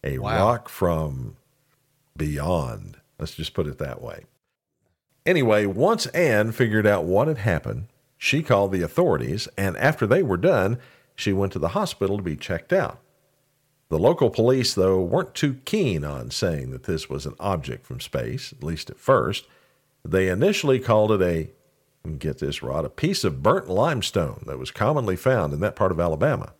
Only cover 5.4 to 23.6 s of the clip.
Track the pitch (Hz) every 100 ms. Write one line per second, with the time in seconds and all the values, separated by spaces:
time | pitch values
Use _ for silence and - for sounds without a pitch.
5.4 | 120 107 104 95 165 226 - - 165 107
6.4 | 107 110 120 107 107 101 82 95 143 143
7.4 | 104 85 - 57 101 _ _ _ - 143
8.4 | 165 104 101 92 82 - 175 80 60 92
9.4 | - - 95 85 131 156 107 101 156 90
10.4 | 165 143 95 120 - _ _ - - 98
11.4 | 98 90 78 143 202 - 98 104 87 76
12.4 | - 87 - 185 113 - _ _ _ _
13.4 | _ _ _ _ _ 80 107 170 123 -
14.4 | 117 131 113 - 95 95 87 135 - -
15.4 | 147 131 - 220 160 85 73 69 60 -
16.4 | 95 78 64 64 - 80 - 69 71 -
17.4 | 95 92 65 58 _ 64 - - 58 62
18.4 | - - 73 82 - - - 131 65 101
19.4 | - _ _ _ _ _ - 92 95 90
20.4 | 175 202 147 131 - 107 107 107 90 82
21.4 | 78 _ _ _ _ _ 87 76 78 -
22.4 | 71 69 60 71 71 - 156 196 98 67
23.4 | 73 175